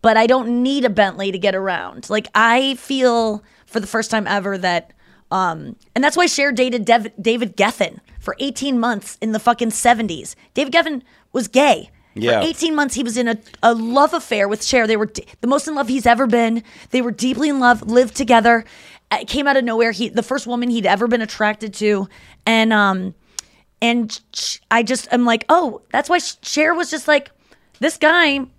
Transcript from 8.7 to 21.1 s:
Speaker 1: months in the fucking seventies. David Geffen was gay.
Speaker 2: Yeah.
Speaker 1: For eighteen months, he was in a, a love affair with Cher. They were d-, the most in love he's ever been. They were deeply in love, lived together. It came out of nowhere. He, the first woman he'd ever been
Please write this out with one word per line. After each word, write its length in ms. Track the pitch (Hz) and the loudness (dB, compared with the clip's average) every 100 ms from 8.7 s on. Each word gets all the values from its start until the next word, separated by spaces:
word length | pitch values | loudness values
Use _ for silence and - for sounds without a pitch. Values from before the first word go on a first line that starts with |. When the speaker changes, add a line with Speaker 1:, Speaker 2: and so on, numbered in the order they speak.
| 254 | -2
Speaker 1:
months 380 | 226 214 - - | -2 -4 -8 -8
in 120 | 220 | -4
the 80 | 214 | 0
fucking 320 | 240 233 233 | 2 2 0
seventies. 600 | 214 240 233 220 160 90 - _ | 0 2 2 0 -6 -12 -18 _
David 180 | - 311 | -4 0
Geffen 300 | 330 320 285 - _ _ | 0 0 -4 -10 _ _
was 140 | - 208 | -6 0
gay. 440 | 247 285 175 - _ _ | 2 4 2 -2 _ _
Speaker 2:
Yeah. 260 | - 117 110 | -4 0 2
Speaker 1:
For 60 | 320 | 2
eighteen 260 | 330 330 | -2 -2
months, 200 | 302 285 | 0 -2
he 80 | 220 | -2
was 160 | 240 226 | -4 -2
in 100 | 240 | -2
a, 80 | 226 - - | -4 -8 0
a 120 | 226 | 2
love 400 | 233 226 254 302 | 2 0 2 2
affair 340 | 330 - 214 202 | 2 -4 -2 0
with 160 | 214 | -2
Cher. 220 | - 262 220 | 0 0 2
They 100 | 220 | 0
were 100 | 214 | -2
d-, 200 | - - - | -6 -16 -8
the 40 | 240 | -2
most 200 | 277 294 | -2 -2
in 60 | |
love 140 | 294 247 | -4 -2
he's 180 | 262 233 | 0 2
ever 200 | 233 262 | 2 2
been. 360 | 233 226 233 220 - - | 2 2 -2 -6 -20 -4
They 140 | 254 | -2
were 80 | 240 | -2
deeply 400 | 214 254 233 302 | -2 -4 0 0
in 100 | 277 | 2
love, 220 | 247 233 | 2 2
lived 340 | 208 233 254 - | 2 2 2 0
together. 480 | 254 233 220 233 220 - - - _ | 4 4 6 2 0 -20 -20 -20 _
It 160 | 233 - | -6 -4
came 180 | 254 285 | -4 0
out 100 | 269 | 0
of 60 | |
nowhere. 300 | 240 226 233 | 0 0 0
He, 160 | 190 233 | 0 -4
the 140 | 202 | -4
first 260 | - 262 226 | -4 -6 -4
woman 200 | 240 240 | -4 -2
he'd 160 | 233 | -2
ever 220 | 185 190 | 0 0
been 160 | 233 | 0